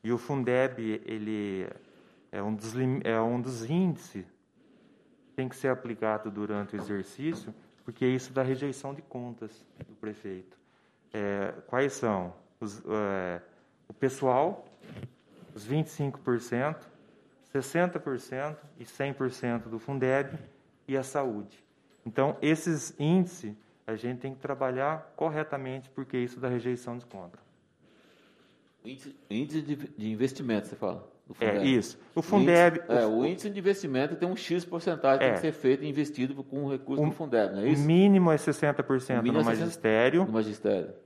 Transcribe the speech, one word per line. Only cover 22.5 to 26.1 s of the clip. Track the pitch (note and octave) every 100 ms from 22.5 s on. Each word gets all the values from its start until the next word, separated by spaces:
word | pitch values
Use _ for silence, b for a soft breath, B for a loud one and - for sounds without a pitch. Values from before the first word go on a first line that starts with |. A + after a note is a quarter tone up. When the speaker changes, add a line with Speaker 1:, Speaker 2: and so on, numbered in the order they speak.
| D#3+ F3 D3+ - -
Speaker 1:
índices | D3 F#3 F3+ - A2 G#2+ b b -
A | A2
gente | B2 B2
tem | C3+
que | C3
trabalhar | C#3 C3+ C3+ B2+ C#3 D#3+ - -
corretamente, | D#3+ D3+ D#3 C#3 C3 C3 B2+
porque | - C3